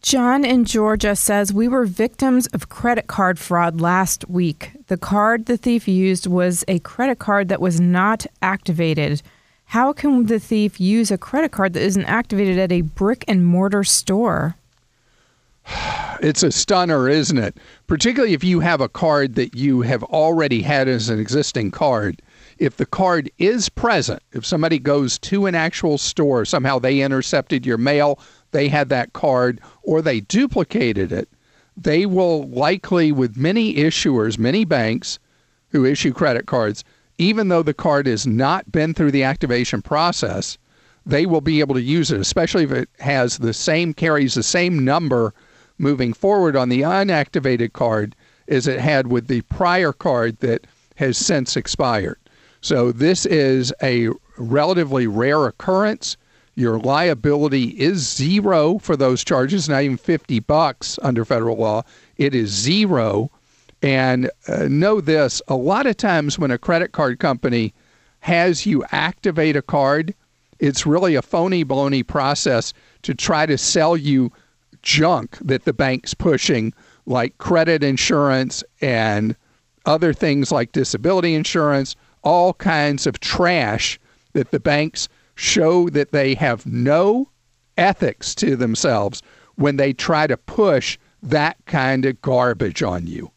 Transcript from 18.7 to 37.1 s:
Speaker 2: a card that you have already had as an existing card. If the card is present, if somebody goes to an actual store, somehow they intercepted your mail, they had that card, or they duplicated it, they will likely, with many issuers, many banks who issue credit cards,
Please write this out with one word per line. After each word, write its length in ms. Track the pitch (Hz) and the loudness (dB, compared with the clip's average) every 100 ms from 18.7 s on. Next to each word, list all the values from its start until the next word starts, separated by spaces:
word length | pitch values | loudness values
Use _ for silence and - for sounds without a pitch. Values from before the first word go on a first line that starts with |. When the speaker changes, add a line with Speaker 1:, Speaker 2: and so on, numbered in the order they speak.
| 160 | 0
Speaker 2:
a 80 | 131 | -2
card 480 | - 170 147 139 117 | -2 0 2 2 -2
that 180 | 123 | -4
you 280 | 120 139 131 | -2 0 2
have 200 | 117 127 | 2 -2
already 580 | 110 160 156 165 147 123 | -2 0 2 2 0 0
had 260 | 104 147 131 | 0 0 2
as 220 | 123 110 | 0 -2
an 100 | 110 | -2
existing 520 | 107 131 151 - 104 | 0 -2 -2 -2 -6
card. 500 | - 151 120 104 82 _ _ - _ | -2 0 0 -2 -6 _ _ -20 _
If 200 | 143 - | -4 -2
the 80 | 147 | -6
card 440 | - 185 175 135 _ | 0 0 0 -2 _
is 300 | 185 240 202 | 0 0 -4
present, 560 | - 233 202 120 - _ | -4 0 0 -2 -6 _
if 140 | 131 110 | -12 -4
somebody 340 | 175 160 160 | 0 0 0
goes 400 | 131 143 131 - | 0 0 0 -4
to 260 | - 196 196 | -4 -2 0
an 100 | 170 | 0
actual 420 | 160 - 170 143 | -2 -2 -2 -2
store, 480 | - - 147 127 104 | -4 0 2 2 0
somehow 340 | 165 131 135 | 0 0 0
they 220 | 127 139 | 0 0
intercepted 640 | 135 135 131 151 - 147 123 | 0 -2 0 -2 -2 -4 -2
your 120 | 117 | 0
mail, 400 | 127 147 147 139 - _ _ | 0 2 2 0 -8 _ _
they 180 | 151 143 | -2 0
had 180 | 147 139 | 0 0
that 220 | 131 117 | -2 -2
card, 480 | - 156 127 123 120 - - | -4 0 2 0 -2 -10 -14
or 180 | - 160 | -2 0
they 200 | 156 123 | 0 -2
duplicated 880 | 101 208 277 - 165 220 123 101 92 | -2 0 0 0 -2 0 0 0 -2
it, 160 | 90 - _ _ _ _ - | -4 -8 _ _ _ _ -8
they 300 | 160 156 202 | -2 0 2
will 420 | 185 180 160 139 | 2 2 0 -4
likely, 640 | 123 147 190 - 180 156 | -2 0 -2 -2 2 2
with 240 | 143 127 110 | 2 0 0
many 400 | 147 208 220 147 | 0 0 0 2
issuers, 640 | 151 160 165 127 107 107 | 0 0 0 2 0 0
many 240 | 117 175 | 0 0
banks 560 | 208 147 110 110 - - _ _ _ _ _ | 0 0 0 -2 -6 -14 _ _ _ _ _
who 160 | 147 | 0
issue 300 | 131 143 135 | 2 2 -2
credit 320 | 127 156 120 - | 0 0 0 -2
cards, 400 | 131 110 107 - _ _ | -2 -2 -4 -12 _ _